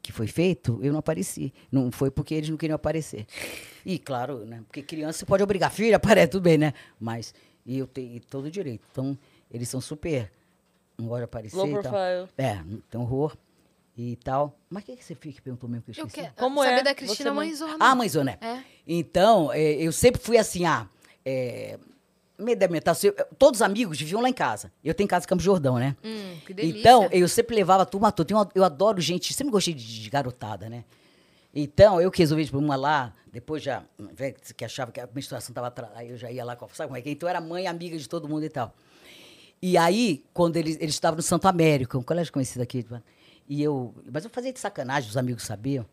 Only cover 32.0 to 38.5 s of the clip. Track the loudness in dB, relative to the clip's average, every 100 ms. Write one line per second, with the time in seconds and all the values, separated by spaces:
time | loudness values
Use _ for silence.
32 | 2 4 4 4 0 0 0 0 2 0
33 | -2 -12 _ -18 -10 -8 -6 -8 -10 -20
34 | -20 -10 -10 -10 -20 -14 -12 -8 -10 -10
35 | -12 -12 -10 -12 -12 -10 -10 -10 -16 -16
36 | -16 -14 -12 -10 -10 -12 -16 -12 -10 -10
37 | -8 -6 -4 -4 -6 -6 -6 -8 -8 -10
38 | -8 -8 -6 -6 -4